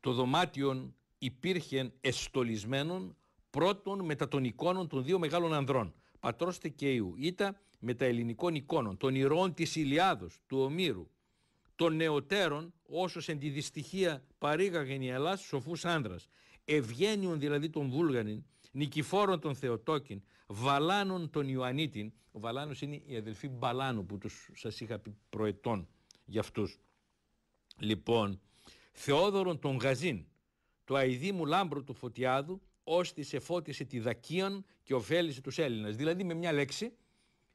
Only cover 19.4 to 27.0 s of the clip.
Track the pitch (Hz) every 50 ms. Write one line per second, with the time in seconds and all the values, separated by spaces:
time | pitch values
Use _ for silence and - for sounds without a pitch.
19.4 | - 156 139 - - 127 117 110 - - 156 147 127 - 110 101 - _ _ _
20.4 | _ _ 101 101 120 139 139 143 151 170 190 202 202 190 185 180 170 156 - 156
21.4 | 143 135 131 131 127 127 127 147 160 139 - - 104 110 - _ _ _ _ 113
22.4 | 104 113 117 135 147 151 139 131 - 143 143 143 - 147 123 113 107 110 107 -
23.4 | - 143 131 120 123 123 120 127 135 135 123 107 95 87 104 95 - 107 - -
24.4 | - - - - - 117 104 - 120 110 117 104 - 110 104 _ _ _ - 107
25.4 | 107 107 98 101 - 123 113 98 87 - _ _ _ _ - _ _ - 98 110
26.4 | 104 - - - 104 95 - _ _ _ _ _